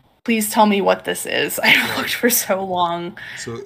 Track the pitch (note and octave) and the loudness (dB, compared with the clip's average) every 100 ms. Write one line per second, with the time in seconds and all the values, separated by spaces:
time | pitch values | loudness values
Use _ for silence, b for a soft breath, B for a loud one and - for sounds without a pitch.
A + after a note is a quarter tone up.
0 | _ _ - A3+ G#3+ A3+ G#3 G3+ F#3 F#3 | _ _ -2 0 2 4 4 4 4 2
1 | - F3+ - B2+ C#3+ - - - - - | -2 -6 -4 -2 -2 0 2 2 2 -4
2 | - - A#3+ A#3+ - F#3+ F#3+ F3+ F3 E3+ | -4 0 2 2 0 -2 -2 0 0 0
3 | F3 B B - - A#2 | -6 B B -12 -10 -10